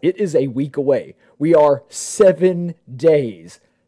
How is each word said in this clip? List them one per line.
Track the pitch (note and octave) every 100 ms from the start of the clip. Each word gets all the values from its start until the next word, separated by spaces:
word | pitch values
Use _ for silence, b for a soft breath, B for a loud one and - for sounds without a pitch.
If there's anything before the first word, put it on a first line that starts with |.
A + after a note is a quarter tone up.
it | E3 F#3
is | G3
a | D3+ C#3
week | A#2+ D3 C#3+
away. | C#3 B2+ C#2 - b b
We | D3+
are | E3 D3 C#3 -
seven | - - - G3 F#3 F#3 F3 F3 - -
days, | B2 D#3+ D3+ B2 F2+ E2+ - _ _